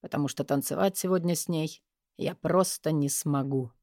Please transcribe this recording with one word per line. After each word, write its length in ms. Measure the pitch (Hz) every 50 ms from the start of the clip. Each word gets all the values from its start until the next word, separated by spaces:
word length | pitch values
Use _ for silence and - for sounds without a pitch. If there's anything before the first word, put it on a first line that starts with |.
| -
потому 260 | 185 - 147 147 135
что 160 | - - 139
танцевать 540 | - 143 139 135 - 147 - 190 196 180 -
сегодня 360 | - 185 185 185 165 175 175
с 140 | 151 - -
ней 340 | 170 160 156 160 - - _ _ _ _ _ _ _ _
я 160 | - - 180
просто 580 | _ - - 170 180 185 180 - - _ - 160
не 160 | 151 143 139
смогу. 640 | - - - 156 143 139 135 139 139 135 127 117 _ _